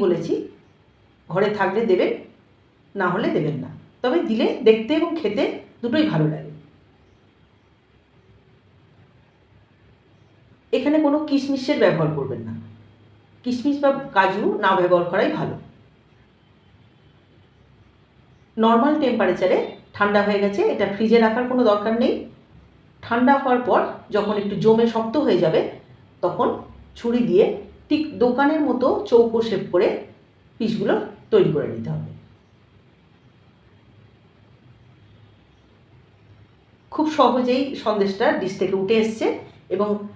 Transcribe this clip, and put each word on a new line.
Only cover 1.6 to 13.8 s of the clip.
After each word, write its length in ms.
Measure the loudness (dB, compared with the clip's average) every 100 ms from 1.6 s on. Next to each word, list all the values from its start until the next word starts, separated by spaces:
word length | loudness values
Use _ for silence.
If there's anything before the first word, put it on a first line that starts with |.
| -2 -2 0
দেবেন, 220 | 2 0 -4 -12 _ _ _ _ _ _
না 120 | -4 -2
হলে 140 | -2 -2 -2
দেবেন 200 | -2 -6
না, 60 | -10 -16 -20 _
তবে 160 | -2 0 0
দিলে 160 | 0 -2 2 4
দেখতে 220 | 4 2 0
এবং 120 | 0 -2
খেতে 240 | -4 -2 -2 -4 -14 _
দুটোই 220 | -2 0 2
ভালো 140 | 0 0
লাগে। 180 | -2 -10 -18 -20 _ _ _ _ _ _ _ _ _ _ _ _ _ _ _ _ _ _ _ _ _ _ _ _ _ _ _ _ _ _ _ _ _ _ _ _ _ _ _ _
এখানে 240 | -4 0 2 2
কোনো 120 | 0 0
কিশমিশের 500 | -2 -2 -4 -2 2
ব্যবহার 280 | 2 2 -2 -2
করবেন 240 | -6 -8 -10
না, 60 | -14 -16 -20 -20 _ _ _ _ _
কিশমিশ 320 | -8 -4 -2 0